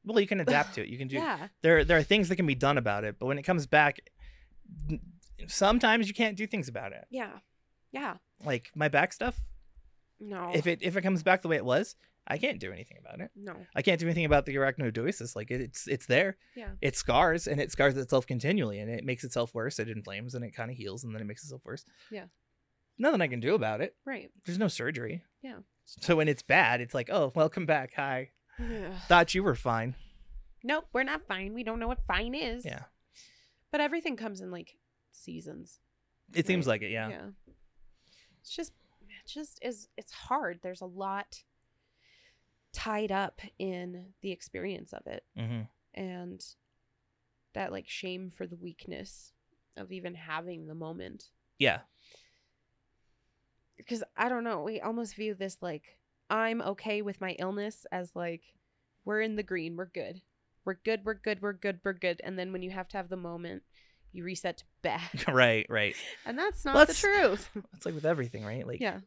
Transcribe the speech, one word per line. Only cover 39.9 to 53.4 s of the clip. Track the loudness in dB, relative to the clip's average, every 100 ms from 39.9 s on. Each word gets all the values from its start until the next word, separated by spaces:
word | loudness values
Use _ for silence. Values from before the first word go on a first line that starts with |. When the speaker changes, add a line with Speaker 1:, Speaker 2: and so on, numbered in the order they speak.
| -18
Speaker 2:
it's | -16
hard. | -18 -2 -2 -2 -6
There's | -10 -10
a | -12
lot | -6 -4 -4 -8 -16 _ _ _ _ _ _ _ _ _ _ _ _ _
tied | -10 -4 -2 0
up | 0 -2 -6 -20 _
in | -6 -6 -8 -12 -16 _
the | -8
experience | -8 -10 -8 -8 -8 -10
of | -14 -12
it. | -12 _ -8
Speaker 1:
Mm-hmm. | -6 -6 -8 _ _
Speaker 2:
And | -10 -10 -10 -12 -14 -16 -20 _ _ _ _ _ _ _ _ _
that, | -8 -6
like, | -8 -10
shame | -10 -8 -8 -10
for | -12 -12
the | -10
weakness | -14 -14 -14 -12 -12 -16 -20 _ _ _ _ -16
of | -12
even | -10 -10
having | -12 -8 -6 -6 -12 -12
the |
moment. | -10 -10 -10 -12 -16 -20 _ _ _
Speaker 1:
Yeah. | 2 2 -8 _ _ -20 _ _ _ _ _ _ _ _ _ _ _ _